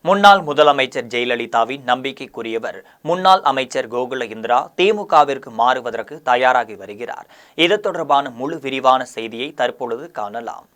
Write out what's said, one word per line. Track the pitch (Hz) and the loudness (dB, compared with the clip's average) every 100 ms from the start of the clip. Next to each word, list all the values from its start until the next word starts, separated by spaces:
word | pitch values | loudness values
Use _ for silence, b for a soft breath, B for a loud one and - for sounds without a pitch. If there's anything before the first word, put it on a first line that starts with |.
முன்னாள் | 165 196 202 196 | 2 6 6 6
முதலமைச்சர் | 156 147 147 139 131 135 120 | 2 4 4 4 0 -4 -6
ஜெயலலிதாவின் | 120 123 120 117 117 113 139 | -4 -2 -2 0 0 0 -4
நம்பிக்கைக்குரியவர் | 123 127 135 131 131 - 113 113 113 92 b b | -2 -2 -2 -10 -14 -10 -8 -6 -6 -12 b b
முன்னாள் | 147 180 185 190 | -4 2 6 6
அமைச்சர் | 151 131 131 135 123 | 4 -2 -4 -6 -6
கோகுல | 120 127 131 117 | -6 -6 -6 -8
இந்திரா | 110 110 123 - | -8 -2 -2 -2
தி | - 190 | 0 2
மு | 208 196 | 0 2
கவிற்கு | 160 143 131 131 | 4 4 0 -8
மாறுவதற்கு | 113 120 131 120 110 107 156 | 0 2 2 -4 -8 -10 -10
தயாராகி | - 123 127 123 110 101 | -2 2 4 2 -2 -12
வருகிறார். | 98 104 117 - - b b - | -16 -12 -12 -12 -16 b b 0
இது | 175 208 | 2 2
தொடர்பான | 202 175 147 143 139 117 | -2 -6 0 0 0 -8
முழு | 139 160 | -8 -6
விரிவான | 135 135 127 131 123 | -8 0 2 2 -2
செய்தியை | - 113 117 139 - | -10 -10 -8 -10 -4
தற்பொழுது | 123 - 123 117 160 | -4 -4 -8 -8 -10
காணலாம். | - 104 113 113 - _ | -10 -10 -10 -12 -14 _